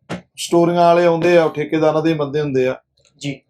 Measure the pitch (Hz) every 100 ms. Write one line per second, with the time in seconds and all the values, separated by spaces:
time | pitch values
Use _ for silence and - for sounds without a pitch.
0 | - 175 - - - 170 170 175 170 170
1 | 175 165 170 175 156 151 151 160 156 151
2 | 160 156 143 151 147 131 127 131 _ _
3 | _ _ 143 135